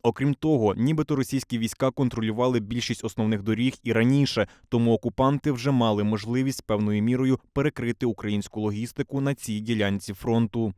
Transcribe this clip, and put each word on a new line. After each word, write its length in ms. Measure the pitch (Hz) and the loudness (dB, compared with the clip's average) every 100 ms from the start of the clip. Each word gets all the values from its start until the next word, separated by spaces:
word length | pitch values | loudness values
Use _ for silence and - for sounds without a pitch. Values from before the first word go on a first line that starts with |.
Окрім 300 | 120 - 139 | 0 0 -2
того, 400 | 139 156 143 107 98 | 0 2 4 2 2
нібито 380 | 127 160 151 139 | 0 0 0 -2
російські 420 | 131 135 - 120 | 0 -4 -4 -4
війська 340 | 113 - 135 | -4 0 -2
контролювали 680 | - 127 117 110 107 127 120 | 0 -2 0 -2 0 2 0
більшість 460 | 104 117 - 113 110 | -2 -6 -4 -4 -6
основних 380 | - 110 107 | -2 0 0
доріг 300 | 101 110 127 - | 0 0 0 -2
і 100 | 120 | -2
раніше, 540 | 113 120 139 139 - 101 - _ | 2 4 4 2 0 -2 -4 _
тому 240 | 120 117 | 0 2
окупанти 580 | 113 120 - 131 143 151 | 2 0 0 2 2 -2
вже 200 | 123 131 | -2 0
мали 320 | 135 113 104 | 2 2 2
можливість 600 | 104 107 110 123 131 127 - | 0 -2 -2 -2 -2 -4 -2
певною 360 | 107 104 104 | 0 2 2
мірою 360 | 110 127 131 127 _ | 2 2 2 0 _
перекрити 520 | - 147 - 120 117 123 | -2 -2 -2 -6 -2 -2
українську 560 | 104 107 104 98 107 | -2 -2 -4 -4 -4
логістику 600 | 107 104 120 - 139 139 | -4 -4 -8 -6 -6 -2
на 140 | 139 139 | -2 -4
цій 240 | - 107 | -4 -6
ділянці 540 | 107 113 101 98 - | -2 0 0 -2 -6
фронту. 600 | 98 - 113 113 117 113 | -6 0 0 0 -2 -4